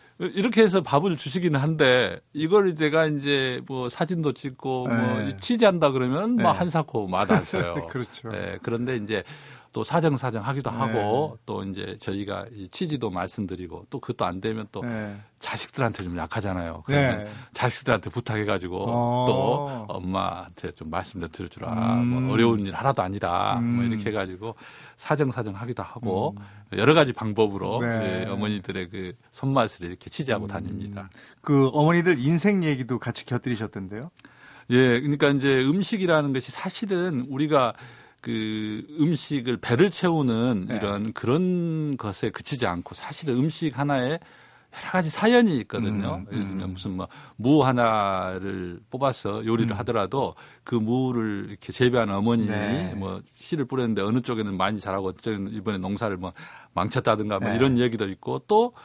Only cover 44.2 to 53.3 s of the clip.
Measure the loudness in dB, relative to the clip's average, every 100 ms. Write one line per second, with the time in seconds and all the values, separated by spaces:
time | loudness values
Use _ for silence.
44.2 | -8 -20 -20 -20 _ -14 -4 0 0 2
45.2 | 4 6 6 4 0 -2 -2 -2 -2 -4
46.2 | -6 -6 -4 -4 -6 -6 -6 -6 -8 -12
47.2 | -18 -2 4 6 6 4 4 4 2 0
48.2 | -2 -4 -6 -6 -8 -10 -10 -2 -2 -2
49.2 | -4 -4 0 0 0 -2 -2 -2 -2 -2
50.2 | -4 -6 -18 -20 -4 -2 0 0 0 -2
51.2 | -2 -6 -10 -14 -8 2 4 4 2 2
52.2 | 2 2 2 0 -2 -2 -4 -6 -6 -8
53.2 | -12